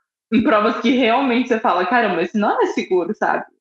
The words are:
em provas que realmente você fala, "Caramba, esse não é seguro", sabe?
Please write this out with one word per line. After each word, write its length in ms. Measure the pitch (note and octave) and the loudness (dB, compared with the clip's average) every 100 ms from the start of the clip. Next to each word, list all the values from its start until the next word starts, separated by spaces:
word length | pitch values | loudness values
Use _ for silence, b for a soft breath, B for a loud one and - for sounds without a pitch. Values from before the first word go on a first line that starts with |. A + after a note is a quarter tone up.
| _ _ _ | _ _ _
em 100 | A3+ | 0
provas 360 | D4 G#3+ A3 - | 2 2 2 0
que 100 | B3 | 0
realmente 580 | B3+ A#3 A#3+ C4+ A#3 B3 | 2 2 2 0 0 0
você 100 | A3 | -2
fala, 260 | A3+ F3 F3+ | 0 -2 0
"Caramba, 360 | B3 A3 E3+ | 0 0 -2
esse 160 | E3 G#3+ | -2 -2
não 220 | G#3+ A#4+ | -2 0
é 40 | G#4+ | -2
seguro", 480 | G#4 G3 F4+ F3 | -2 -2 -2 -2
sabe? 300 | G#3+ F#3+ - - _ | -4 -2 -4 -6 _